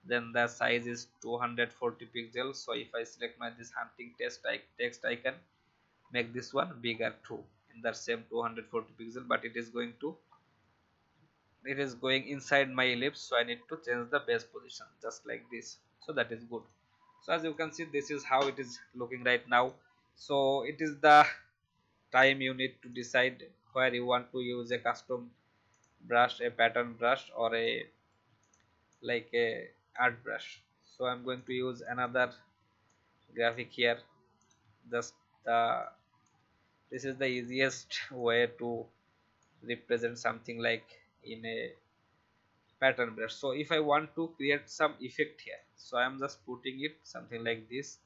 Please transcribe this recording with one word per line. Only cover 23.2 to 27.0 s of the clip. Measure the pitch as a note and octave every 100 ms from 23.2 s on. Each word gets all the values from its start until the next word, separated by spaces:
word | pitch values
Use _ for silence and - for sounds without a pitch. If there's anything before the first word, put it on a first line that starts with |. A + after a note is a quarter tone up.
| B2+ B2 - _ _
where | C3 B2+
you | A#2+ B2
want | B2 A#2+
to | B2+
use | B2 B2 A#2
a | A#2+
custom | A#2 A#2 - B2+ A#2+ _ _ _ _ _ _ _ -
brush, | A#2+ A#2+ -
a | A#2+
pattern | A#2 A#2 A#2 A#2+
brush, | A2+